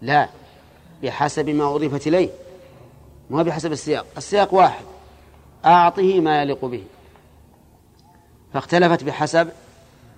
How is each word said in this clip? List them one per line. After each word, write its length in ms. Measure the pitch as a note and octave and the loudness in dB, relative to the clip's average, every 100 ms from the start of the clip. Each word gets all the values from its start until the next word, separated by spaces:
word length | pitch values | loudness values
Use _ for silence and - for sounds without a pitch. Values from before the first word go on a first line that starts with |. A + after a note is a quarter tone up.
لا، 260 | A#2 D3 B2 - - - - - - - | -2 0 0 -4 -20 -20 -20 -20 -20 -10
بحسب 460 | B2+ - C#3+ D#3 D3 | -8 -4 -2 -2 -2
ما 260 | D3 C#3+ D3 | 0 0 -2
أضيفت 300 | D3+ C#3 D3+ | -4 -4 0
إليه، 240 | F3 F3 - - - - - - - - - - | 0 0 -6 -20 -20 -20 -20 -20 -20 -20 -20 -8
ما 120 | C#3+ | -4
بحسب 300 | E3 D#3 E3+ | -4 -4 -8
السياق. 340 | D3 D#3 C#3 - - | -8 -6 -6 -6 -16
السياق 380 | - G3+ F#3+ | -4 0 2
واحد، 300 | F#3 E3 - - - - - - - - _ | 4 4 2 -14 -20 -20 -20 -20 -20 -20 _
"أعطه 560 | D#3 F3 F3 - F#3+ F#3+ | 4 6 4 2 2 2
ما 220 | D#3+ D3+ | 2 0
يليق 220 | C#3+ C#3 | -2 -4
به"، 200 | C3 A#2+ F#2 - - - _ _ _ _ _ _ _ _ _ _ _ _ _ | -6 -10 -14 -20 -20 -20 _ _ _ _ _ _ _ _ _ _ _ _ _
فاختلفت 500 | C#3 - E3+ F3 E3+ | -8 -2 2 4 2
بحسب 440 | C3+ C3 D3+ E3 E3 - - - - _ - | -2 -6 -2 0 -2 -4 -20 -20 -20 _ -20